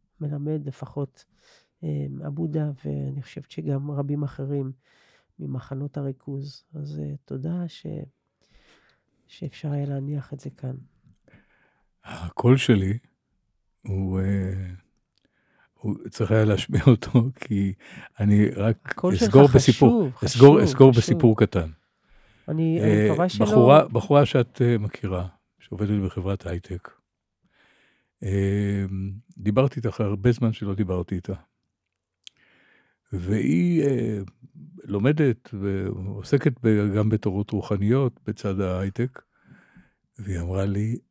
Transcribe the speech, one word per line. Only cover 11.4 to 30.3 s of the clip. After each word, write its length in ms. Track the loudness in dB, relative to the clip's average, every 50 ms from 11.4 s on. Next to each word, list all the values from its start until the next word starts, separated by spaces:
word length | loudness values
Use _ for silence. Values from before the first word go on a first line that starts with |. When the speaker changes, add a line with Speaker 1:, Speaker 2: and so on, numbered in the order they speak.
| _ _ _ _ _ _ _ _ _ _ _ _ -20
Speaker 2:
הקול 520 | -16 -14 -12 -12 -12 -6 0 4 4 4
שלי... 420 | 4 4 2 2 2 2 -2 -4 -6 _ _ _ _ _ _ _ _ _ _ _ _ _ _ _ _ -12
הוא, 340 | -8 -6 -6 -4 -4 -4 -2
אה, 320 | -2 -2 -2 -2 -2 -4 -6 -6 -8 -10 -14 -16 _ _ _ _ _ _ _ _ _ _ _ _ _ _ _ _ _ _ _
הוא 200 | _ -8 -8 -6 -6 -10 -14
צריך 200 | -6 -4 -2 2
היה 140 | 2 2 4
להשמיע 380 | 2 2 0 -2 -2 -2 4 6
אותו, 240 | 6 6 4 2 0 2 2 2 2 -4 -10
כי 320 | -8 -4 -2 -2 -2 -2 -4 _ -16 -20 -20 -20 -20 -18 _ -2
אני 280 | 0 2 4 4 4 2
רק 280 | 0 -2 0 -2 -2 -2 -6 -14
Speaker 1:
הקול 240 | -10 -4 -2 -2 0
שלך 80 | 0
Speaker 2:
אסגור 260 | 2 6 8 10 10 10 8
בסיפור, 340 | 6 6 6 4 6 6 6 6 4 0 -2
Speaker 1:
חשוב, 140 | -4 -6 -6
Speaker 2:
אסגור, 320 | -2 4 10 10 10 10
Speaker 1:
חשוב, 120 | 10 6 2
Speaker 2:
אסגור 220 | 6 8 8 8
Speaker 1:
חשוב. 100 | 8 6
Speaker 2:
בסיפור 340 | 2 2 0 4 4 4 6
קטן. 340 | 6 2 2 2 -4 -4 -4 -10 _ _ _ _ _ _ _ _ _ _ _ _ _ -10 -8
Speaker 1:
אני, 320 | -4 -2 -2 -2 -2 0
Speaker 2:
אה, 40 | 2 2 2 4
Speaker 1:
אני 80 | 2 2
מקווה 180 | 2 0 -2 -2
שלא 180 | 0 0 0
Speaker 2:
בחורה, 420 | 4 6 6 8 10 8 8 6 4
בחורה 380 | -2 -4 0 4 4 4 4
שאת, 360 | 4 2 0 0 0 -2 -2
אה, 160 | 0 0 0 0
מכירה, 480 | -2 -6 -8 -8 -8 -6 -6 -6 -6 -8 -12 _ _ _ _ _
שעובדת 440 | -18 -14 -8 -6 -4 -2 -2 -2 -2
בחברת 400 | -4 -6 -6 -6 -6 -6 -6 -6
הייטק. 440 | -8 -8 -8 -8 -10 -14 -14 -14 -16 _ _ _ _ _ _ _ _ _ _ _ _ _ _ _ _ _ _ _ _ _ _ _ _ _ -10
אה, 600 | -6 -2 -2 0 0 0 0 0 0 -2 -2 -2 -4 -4 -6 -6 -8 -8 -10 -12 -18 _ -16 -6
דיברתי 420 | -4 -2 0 2 0 0 -2 -6
איתך 200 | -8 -8 -6 -4
הרבה 320 | -4 -4 -4 -2 0 -2